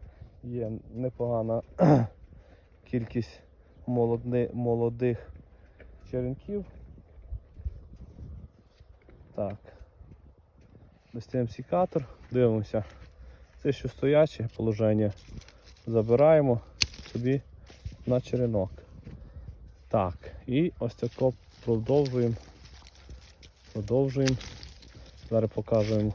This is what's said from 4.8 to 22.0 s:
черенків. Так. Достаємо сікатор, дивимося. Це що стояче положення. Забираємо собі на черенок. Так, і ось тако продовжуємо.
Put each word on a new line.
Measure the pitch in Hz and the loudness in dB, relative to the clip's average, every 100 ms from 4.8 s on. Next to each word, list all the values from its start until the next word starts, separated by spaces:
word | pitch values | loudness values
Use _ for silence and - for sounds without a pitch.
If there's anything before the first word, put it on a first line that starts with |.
| 117 117 123 117 - - - - - - - - - | 0 0 0 0 -6 -20 -20 -20 -20 -20 -20 -20 -8
черенків. | 127 127 131 - 202 185 - - - - - - - - - - - - - - - - - - _ - - - - - - - | -6 -4 -6 -8 -8 -10 -16 -20 -20 -20 -20 -12 -12 -12 -12 -10 -10 -16 -20 -20 -18 -16 -16 -18 _ -20 -20 -20 -20 -20 -20 -12
Так. | - 101 101 - - - - - - - - _ - - - - - _ | -8 -6 -8 -16 -20 -20 -20 -20 -20 -20 -20 _ -20 -20 -20 -20 -20 _
Достаємо | 120 - 131 120 | -14 -4 -2 -2
сікатор, | - 127 180 180 165 123 - - | -4 -2 0 2 -2 -6 -12 -4
дивимося. | 123 120 110 101 110 - - - - - - - - | 4 4 4 0 -4 -4 -12 -20 -20 -20 -20 -20 -4
Це | 143 | -2
що | 135 131 | -2 -4
стояче | - 135 147 156 - 117 - | -2 4 6 4 2 -8 -2
положення. | 113 107 110 107 104 - - - - - - - - | -2 2 4 4 2 -2 -12 -18 -18 -20 -20 -14 -2
Забираємо | 113 110 120 151 156 139 113 - - - - - | 0 4 6 8 8 6 2 -2 -4 -4 -4 -10
собі | 113 120 135 - - - - - - - | -2 0 0 -2 -18 -20 -16 -14 -8 0
на | 123 | 0
черенок. | - 123 120 110 95 - - - - - - - - - - - - | 0 0 2 0 -2 -6 -18 -18 -16 -16 -16 -16 -16 -18 -20 -20 -2
Так, | 110 92 - - - - | 0 0 -4 -12 -12 -2
і | 127 175 - | 0 0 -2
ось | 117 | -6
тако | - 120 - 131 123 - - | -4 -6 0 0 0 -10 -6
продовжуємо. | 117 113 110 139 | 0 0 2 2